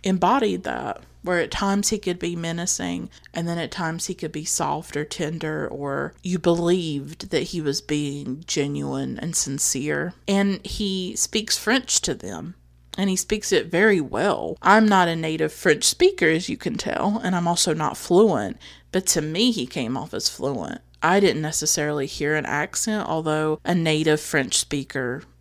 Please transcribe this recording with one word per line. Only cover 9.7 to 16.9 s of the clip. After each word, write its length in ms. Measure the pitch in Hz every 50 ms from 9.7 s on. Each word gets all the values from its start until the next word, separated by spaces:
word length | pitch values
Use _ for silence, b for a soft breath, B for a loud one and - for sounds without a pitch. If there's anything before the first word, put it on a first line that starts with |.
| - 135 139 147 151 143 151 180 - - _
And 380 | - 196 196 202 202 196 185 -
he 500 | - - - 214 196 190 185 185 185 226
speaks 420 | - - - - 220 220 - - -
French 420 | - 214 247 262 254 - - -
to 120 | - - 135
them, 400 | - - 95 98 80 - 170 180 - _ _ _ _ _ - -
and 140 | - 196 196
he 60 | 185
speaks 360 | 180 - - 214 214 - -
it 140 | 196 156 -
very 340 | 165 165 170 208 220 202 175
well. 560 | 147 - - 107 160 208 - 53 - 82 - -
I'm 260 | - 180 202 220 220 214
not 200 | 202 185 180 170
a 80 | 165
native 360 | 165 160 160 156 156 156 156
French 320 | - - - 190 151 147 -
speaker, 440 | - - - 359 381 392 - 180 160
as 200 | 160 160 180 -
you 80 | -
can 200 | - - 180 -
tell, 440 | - - -